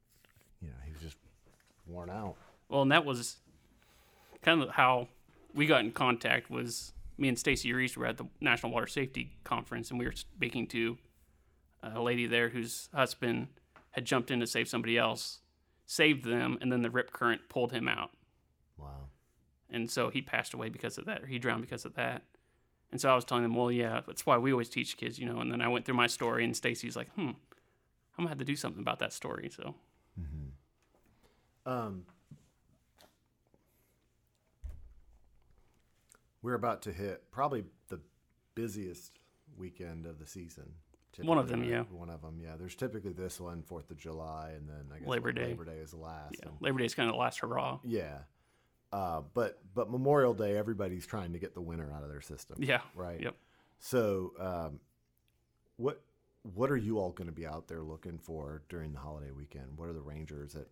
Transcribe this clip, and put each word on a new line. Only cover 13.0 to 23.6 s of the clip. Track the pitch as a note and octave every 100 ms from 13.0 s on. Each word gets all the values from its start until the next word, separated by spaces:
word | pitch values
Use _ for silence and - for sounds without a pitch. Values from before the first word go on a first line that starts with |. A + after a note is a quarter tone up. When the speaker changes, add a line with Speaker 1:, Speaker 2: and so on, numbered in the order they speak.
| B2+ - B2 A#2+ C3 - _ - _
Speaker 2:
had | -
jumped | A#2+ C3 A#2
in | B2+
to | A2+
save | A#2 A2+
somebody | A#2 A2+ A#2
else, | A#2 A2 - - _ _ _ _
saved | - - D#3 C#3
them, | B2 A#2+ B2 B2
and | B2+
then | B2
the | A#2
rip | B2 -
current | - A#2+ A2+ -
pulled | C3 B2
him | B2+ F2
out. | - - - _ _ _ _ _ -
Speaker 1:
Wow. | C#2+ C#2 C#2 - _ _ _ _ _
Speaker 2:
And | A#2 A2+
so | - A#2
he | C3
passed | - A#2+ -
away | A#2+ A2+
because | A2+ A2+ -
of |
that, | - G#3
or | C3
he | B2
drowned | A#2+ A#2
because | A#2+ B2
of | -
that. | - B2 B2+ - _ _ _ _ _ _
And | C3+
so | C#3
I |
was | B2+
telling | - B2
them, | A#2
"Well, | A#2